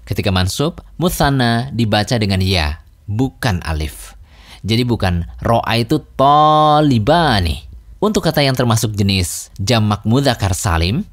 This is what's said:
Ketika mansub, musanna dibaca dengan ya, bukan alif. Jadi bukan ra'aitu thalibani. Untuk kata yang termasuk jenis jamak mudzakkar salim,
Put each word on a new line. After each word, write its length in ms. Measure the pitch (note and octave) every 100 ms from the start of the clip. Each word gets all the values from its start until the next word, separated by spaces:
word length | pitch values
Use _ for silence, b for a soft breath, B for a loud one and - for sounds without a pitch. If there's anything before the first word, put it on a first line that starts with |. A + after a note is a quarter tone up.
Ketika 320 | - - G2+ F#2
mansub, 480 | F#2+ - D3+ - - -
musanna 720 | F3 - D3 C3+ A#2+ A#2 C3+
dibaca 460 | A#2 A2+ G#2+ - A#2+
dengan 240 | G2+ F#2+
ya, 380 | F#2 F2+ D2+ D2+ - - -
bukan 480 | G#2 C3 - B2 F2 E2
alif. 480 | D#2 D2 - - - B B B B
Jadi 240 | G2 A2+ B2
bukan 400 | A2 F#2 E2+ E2+ -
ra'aitu 560 | A2 A#2 - A2+ A#2 D3+ - -
thalibani. 1500 | C#3 D3 D3+ D3+ D3+ D3+ D3+ A#2+ G#2 E3+ D#3 G#2+ E2 C#2+ - - - -
Untuk 240 | G#3 G#3 E3+
kata 160 | D3+
yang 160 | C#3 C3
termasuk 400 | A#2+ A2+ A#2 G#2
jenis 560 | G2 F#2+ F2+ - - -
jamak 400 | G2 A#2 G#2+ G2+ G#2+
mudzakkar 500 | B2+ C#3 A#2 G2 -
salim, 480 | - E2 E2+ C3+ G#3